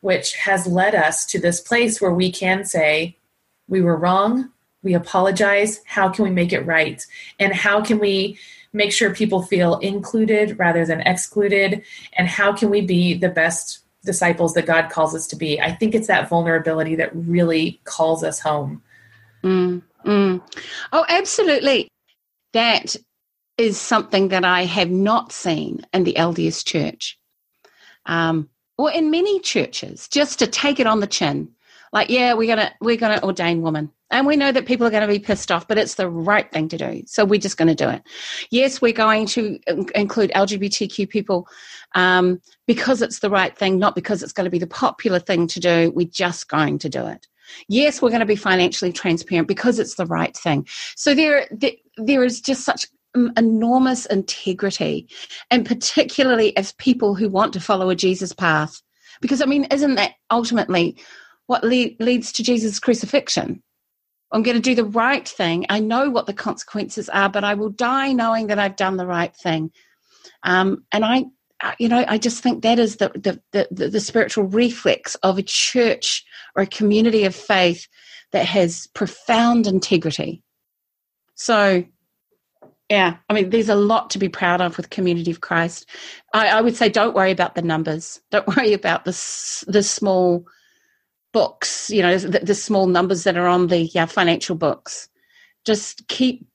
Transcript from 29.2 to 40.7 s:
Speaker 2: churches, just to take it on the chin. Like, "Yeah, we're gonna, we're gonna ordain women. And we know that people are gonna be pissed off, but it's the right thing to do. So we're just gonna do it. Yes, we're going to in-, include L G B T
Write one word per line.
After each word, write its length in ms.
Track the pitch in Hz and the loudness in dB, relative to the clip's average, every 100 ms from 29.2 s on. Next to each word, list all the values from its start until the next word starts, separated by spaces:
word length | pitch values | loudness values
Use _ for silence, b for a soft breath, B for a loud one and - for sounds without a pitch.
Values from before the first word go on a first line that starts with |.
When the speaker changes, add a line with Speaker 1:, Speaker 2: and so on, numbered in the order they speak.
| 403 392 | 0 -2
Speaker 2:
churches, 680 | - - - - - - - | -2 -2 -2 -6 -14 -16 -4
just 300 | - - - | 0 0 0
to 80 | 214 | -2
take 320 | - 285 277 | 0 -2 0
it 60 | 233 | 2
on 140 | 220 | 2
the 80 | 202 | 0
chin. 420 | - 156 143 156 _ b b b | -2 -2 -2 -8 _ b b b
Like, 180 | 214 - | -2 2
"Yeah, 240 | 247 247 | 2 2
we're 200 | 226 226 | 2 2
gonna, 180 | 220 - - | 0 -2 -2
we're 160 | 220 233 | -2 0
gonna 220 | 226 214 | 0 0
ordain 380 | 196 185 170 170 | -2 -2 0 0
women. 300 | 165 156 151 _ - | -2 -4 -6 _ -2
And 160 | 240 277 | 2 2
we 80 | 302 | 2
know 160 | 277 | 2
that 160 | 247 240 | 0 0
people 180 | 247 233 | 0 2
are 60 | |
gonna 160 | 214 208 | 2 0
be 120 | 208 | 0
pissed 320 | 208 202 - | 0 -4 -2
off, 160 | 170 - | -2 0
but 100 | 214 | 0
it's 180 | - - | 0 -2
the 140 | 185 | -4
right 400 | 165 170 208 - | -2 2 2 0
thing 160 | 156 156 | -4 -4
to 80 | 165 | -4
do. 260 | 139 - - | -6 -8 -6
So 180 | - 202 | 0 2
we're 140 | 208 | 2
just 180 | 196 - | 0 0
gonna 180 | 165 151 | 2 2
do 140 | 135 | 0
it. 140 | - - B B B B | -4 -10 B B B B
Yes, 300 | 240 269 262 | 2 2 2
we're 120 | 233 | 0
going 320 | 226 220 214 214 | 2 2 2 0
to 320 | 247 214 - - | -2 -2 -4 -4
in-, 220 | 160 185 - | -4 -2 -2
include 360 | 202 226 196 | 0 0 2
L 120 | 196 202 | 2 0
G 120 | 202 | -2
B 120 | |
T 180 | 196 | -4